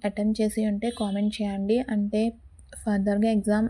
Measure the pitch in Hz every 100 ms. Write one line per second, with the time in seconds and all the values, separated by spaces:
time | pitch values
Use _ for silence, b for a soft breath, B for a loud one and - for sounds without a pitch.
0 | 208 196 214 220 214 220 214 202 233 233
1 | 208 202 208 214 202 196 196 240 262 214
2 | 208 214 226 226 - - - - 220 202
3 | 202 202 226 214 202 208 226